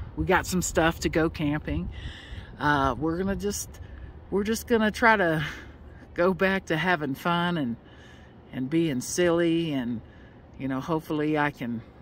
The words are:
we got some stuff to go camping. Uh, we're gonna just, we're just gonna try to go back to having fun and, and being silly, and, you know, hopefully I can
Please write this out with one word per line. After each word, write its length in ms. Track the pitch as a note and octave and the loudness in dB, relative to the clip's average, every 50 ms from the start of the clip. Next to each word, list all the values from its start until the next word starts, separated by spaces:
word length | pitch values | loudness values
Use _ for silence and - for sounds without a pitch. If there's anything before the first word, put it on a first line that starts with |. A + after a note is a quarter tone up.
| - - - | -8 -8 -6
we 100 | - D#3+ | -2 2
got 200 | D#3 F#3 D#3 D#3+ | 2 2 2 2
some 160 | - F#3 F3+ | 0 -2 -2
stuff 380 | D#3+ - - F3+ D#3+ E3 E3 - | -2 0 2 4 4 4 2 0
to 100 | - E3 | -2 0
go 220 | D3 E3 D#3 E3 | 2 2 2 2
camping. 580 | - - E3 C#3+ D3 D3+ - E3 D3+ E3 F3+ - - - - - - - - - - - - - - - | 0 -2 -2 -2 -2 -2 -4 -4 -4 -4 -4 -6 -8 -10 -10 -12 -12 -12 -14 -14 -14 -14 -14 -14 -8 -2
Uh, 340 | - D3 D3 C#3+ C3+ C3+ B2 | 0 2 4 4 4 2 2
we're 220 | A2 D3 E3 E3 | 0 -2 -2 -2
gonna 180 | E3+ F#3+ G3 F#3+ | 0 0 -2 -2
just, 340 | F3+ F#3 G3+ G3+ - - - - - - - - - - - - - - - | -2 -2 -4 -4 -4 -8 -10 -14 -16 -16 -16 -14 -16 -16 -16 -16 -18 -8 -4
we're 140 | - F#3+ G#3 | -2 0 0
just 240 | G#3 A3+ A3 - | 0 -2 -2 0
gonna 240 | - A#3+ A3 A3 G#3+ | 2 2 4 4 2
try 260 | G3+ - B3 A3+ A3 | 2 4 6 6 6
to 260 | G3+ F#3 E3 D#3+ D#3+ D3 - - - - - - - - - - - - - - | 6 6 4 2 2 0 -2 -6 -10 -14 -16 -18 -20 -20 -20 -20 -20 -20 -6 0
go 180 | - F3 F#3+ | 2 2 2
back 360 | F#3 D#3+ F#3+ F#3+ F#3+ F#3+ F#3+ | 4 4 2 2 2 0 0
to 100 | - E3 | 0 0
having 380 | D#3 D#3 F#3 F3+ D#3 D3+ C3+ C#3 | 2 2 2 2 2 0 -2 -4
fun 420 | - - F3 E3+ F3 E3+ F3+ F3 | -2 0 0 2 2 2 2 2
and, 180 | D#3+ C#3+ A#2+ A2+ - - - - - - - - - - - - - - - - | 0 0 -2 -2 -6 -8 -16 -20 -20 -20 -20 -20 -20 -20 -20 -20 -20 -18 -10 -8
and 160 | B2+ C3 C3 | -6 -4 0
being 320 | D#3 E3 E3+ D#3+ C3+ B2+ | 2 2 2 2 0 -2
silly, 720 | B2 - - - F3 F3 E3 E3+ E3+ E3+ E3 E3 E3+ D#3+ C#3+ | -4 -2 0 2 4 4 4 4 4 2 2 2 0 0 -2
and, 260 | C3+ A#2+ A#2 B2 G#2+ - - - - - - - - - - - - | -2 -2 -4 -4 -6 -8 -12 -18 -20 -20 -20 -20 -20 -20 -20 -12 -8
you 80 | C3+ | -6
know, 120 | C3 C3+ C3 | -4 -4 -4
hopefully 600 | E3 - E3 D#3 D#3 - D#3+ D3+ D3+ D3+ D#3 D3+ | -2 -2 -2 -2 -2 -4 -4 -2 0 0 2 2
I 100 | D3 D3 | 2 0
can 320 | - - B2+ A#2 A#2+ A2+ - - - - | -2 -4 -6 -6 -6 -6 -8 -12 -16 -20